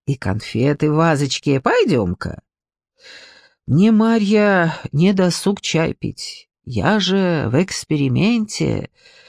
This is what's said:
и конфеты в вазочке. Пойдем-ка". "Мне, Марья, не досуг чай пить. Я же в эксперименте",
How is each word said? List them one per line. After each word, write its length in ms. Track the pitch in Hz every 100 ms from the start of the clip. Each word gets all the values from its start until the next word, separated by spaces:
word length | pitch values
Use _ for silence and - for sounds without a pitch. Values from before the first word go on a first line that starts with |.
| -
и 100 | 131
конфеты 760 | 101 104 - 113 135 147 151
в 60 | 151
вазочке. 640 | 165 143 147 - 151 135
Пойдем-ка". 800 | 220 494 330 131 90 92 - - - _ _ _ _ _ - - - - _ _ -
"Мне, 260 | 139 214
Марья, 840 | 214 226 226 202 214 208 190 165 - -
не 220 | 143 185
досуг 480 | 190 180 - 196 202
чай 340 | - 160 165
пить. 540 | - - - - - - _
Я 340 | - 117 135 214
же 500 | 180 196 185 160 110
в 140 | 131
эксперименте", 1300 | 190 - - 151 135 123 196 240 214 - 160 104 - _ _ -